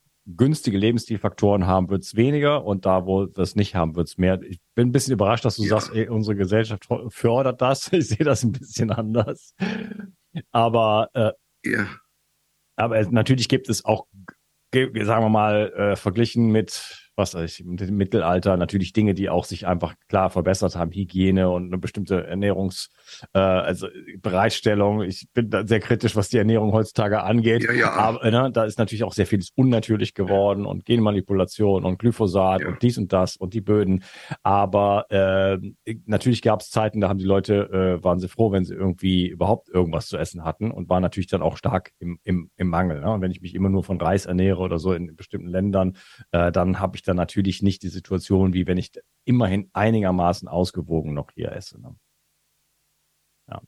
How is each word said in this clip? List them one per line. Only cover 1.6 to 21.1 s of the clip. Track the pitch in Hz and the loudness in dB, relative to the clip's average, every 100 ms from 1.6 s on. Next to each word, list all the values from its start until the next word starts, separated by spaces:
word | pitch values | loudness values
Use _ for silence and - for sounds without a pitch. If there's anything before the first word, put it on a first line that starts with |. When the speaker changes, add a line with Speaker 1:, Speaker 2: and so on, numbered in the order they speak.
| 92 | 4
Speaker 1:
haben, | 95 92 | 2 2
wird's | 98 - 104 | -2 -2 0
weniger | 123 147 147 147 | 2 2 2 0
und | 104 98 95 | -2 -2 2
da, | 92 87 | 0 2
wo | 95 95 | 0 0
wir | - | -2
es | 87 - | -2 0
nicht | 98 92 | 0 0
haben, | 82 80 | 0 0
wird's | 82 - | -4 0
mehr. | 92 92 | 0 0
Ich | - 90 _ - | -4 -16 _ 0
bin | 123 | 2
ein | |
bisschen | 131 120 | 2 0
überrascht, | 113 101 117 120 | 2 2 2 0
dass | - | 0
du | |
Speaker 2:
Ja. | 101 107 | 0 0
Speaker 1:
sagst, | - | 0
ey, | 110 107 | -4 -2
unsere | 110 107 101 | -2 -2 -2
Gesellschaft | 92 107 110 107 - | 2 2 0 -6 -6
ho-, | 117 117 | -6 -6
fördert | - 117 120 135 120 | -2 2 2 0 0
das. | 127 135 - | 0 0 0
<laughs> | |
Ich | 185 139 | 0 0
sehe | - 147 | 0 2
das | 135 | 2
ein | 120 | 0
bisschen | - - - 117 | -2 -8 -6 -4
anders. | - 110 117 107 - - - 202 220 - - - _ _ 165 - | -2 0 0 0 -4 -14 -6 -6 -4 -10 -14 -16 _ _ -14 -4
Aber, | 120 117 113 110 107 113 | 0 2 2 2 2 0
äh, | 131 107 - _ _ 110 | 0 -2 -2 _ _ -4
Speaker 2:
Ja. | 107 98 - _ _ _ _ _ _ _ - | -4 -4 -10 _ _ _ _ _ _ _ -4
Speaker 1:
aber | 117 113 | 0 0
es, | 101 | 2
natürlich | 117 113 131 117 | 2 2 2 2
gibt | 131 - | 0 0
es | 107 | -4
auch, | - 110 - 98 92 - _ _ _ | 0 -2 -2 -20 -20 -20 _ _ _
ge-, | 127 131 110 | -2 0 -2
sagen | 104 113 110 | 0 2 4
wir | |
mal, | 107 107 104 104 - | 2 2 2 0 -2
äh, | 101 98 | 0 0
verglichen | 104 95 117 120 113 | -2 0 0 2 2
mit | 110 92 - - - _ - | 2 0 -8 -14 -20 _ -4
was | 95 | -2
weiß | 87 82 - | -2 -8 -8
ich, | 87 | -10
im | 90 92 101 | -8 -4 -2
Mittelalter | 95 110 82 90 98 92 | 0 0 2 2 2 2
natürlich | 85 98 85 | 0 -2 0
Dinge, | - 107 | 2 2
die | 92 95 | 0 0
auch | 85 - | -2 -4
sich | 87 92 | -6 -4
einfach | 87 85 - _ | -2 -4 -8 _
klar | 101 92 | 0 0
verbessert | 92 85 92 92 87 | 0 0 0 -2 -2
haben, | 85 | -4
Hygiene | 92 95 | -4 -6